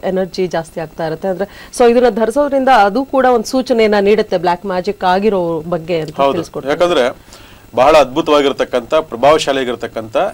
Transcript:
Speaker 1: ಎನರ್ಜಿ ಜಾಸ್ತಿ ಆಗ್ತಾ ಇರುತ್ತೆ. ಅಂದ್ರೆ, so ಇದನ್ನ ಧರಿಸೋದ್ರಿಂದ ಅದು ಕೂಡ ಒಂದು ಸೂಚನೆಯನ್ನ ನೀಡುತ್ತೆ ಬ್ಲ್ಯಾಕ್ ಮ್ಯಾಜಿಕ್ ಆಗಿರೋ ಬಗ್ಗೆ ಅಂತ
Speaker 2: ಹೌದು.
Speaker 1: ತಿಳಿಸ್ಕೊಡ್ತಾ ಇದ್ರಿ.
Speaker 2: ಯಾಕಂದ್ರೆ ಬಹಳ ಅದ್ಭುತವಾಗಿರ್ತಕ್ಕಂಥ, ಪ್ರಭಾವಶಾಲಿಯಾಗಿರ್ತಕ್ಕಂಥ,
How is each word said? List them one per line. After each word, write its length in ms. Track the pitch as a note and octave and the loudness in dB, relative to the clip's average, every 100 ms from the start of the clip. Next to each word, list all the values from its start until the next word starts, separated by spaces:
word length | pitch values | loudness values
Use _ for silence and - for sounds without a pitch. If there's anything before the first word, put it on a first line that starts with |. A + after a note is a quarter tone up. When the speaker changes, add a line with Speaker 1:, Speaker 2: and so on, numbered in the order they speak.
Speaker 1:
ಎನರ್ಜಿ 440 | F#3+ F#3 F#3+ - F3+ | -4 -4 -4 -4 -4
ಜಾಸ್ತಿ 320 | E3+ E3 - | -4 -8 -10
ಆಗ್ತಾ 280 | D#3+ - D#3+ | -12 -8 -8
ಇರುತ್ತೆ. 200 | D#3 F#3+ | -6 -6
ಅಂದ್ರೆ, 440 | F3+ G3 - - - | -6 -8 -10 -8 2
so 120 | A#3+ | 4
ಇದನ್ನ 180 | A#3+ B3 | 4 2
ಧರಿಸೋದ್ರಿಂದ 600 | G#3+ A3 C4+ D4 C4+ C4 | 2 -2 0 0 0 2
ಅದು 360 | B3 G3+ G#3 C4+ | 4 4 0 -2
ಕೂಡ 200 | C4+ C4 | 0 2
ಒಂದು 200 | A#3+ - | 2 0
ಸೂಚನೆಯನ್ನ 500 | C4 B3+ A#3 A3 G#3 | -4 0 2 2 2
ನೀಡುತ್ತೆ 360 | G3 G#3+ G#3+ F3+ | 2 2 0 -2
ಬ್ಲ್ಯಾಕ್ 280 | F3 F3+ G3 | -2 -2 -4
ಮ್ಯಾಜಿಕ್ 380 | F#3 F#3+ G3+ | -6 -4 -4
ಆಗಿರೋ 600 | F#3 F#3 G#3+ G3 E3+ E3 E3 | 0 0 0 0 -2 -4 -4
ಬಗ್ಗೆ 320 | F3 D#3+ E3 | -6 -4 -6
ಅಂತ 200 | D3 D3+ | -4 -2
Speaker 2:
ಹೌದು. 100 | C#3 | 0
Speaker 1:
ತಿಳಿಸ್ಕೊಡ್ತಾ 400 | F3 D#3+ D3+ C3 | 0 -6 -8 -4
ಇದ್ರಿ. 120 | D#3 | 0
Speaker 2:
ಯಾಕಂದ್ರೆ 520 | F3 D#3+ B2 - - - - - - A#2+ | 0 2 0 -4 -18 -20 -20 -20 -6 0
ಬಹಳ 220 | C3+ D#3+ | 4 6
ಅದ್ಭುತವಾಗಿರ್ತಕ್ಕಂಥ, 960 | B2+ C#3 E3 D3 C#3 C3 B2+ B2+ A#2 | 4 0 0 2 0 -2 -4 -4 -2
ಪ್ರಭಾವಶಾಲಿಯಾಗಿರ್ತಕ್ಕಂಥ, 1200 | D#3 D3+ A#2 C3+ D#3 - C3+ B2 A#2 A2+ A#2 A2 C#3 G3 | -4 -4 0 2 2 0 -4 -4 -6 -8 -10 -6 -4 -4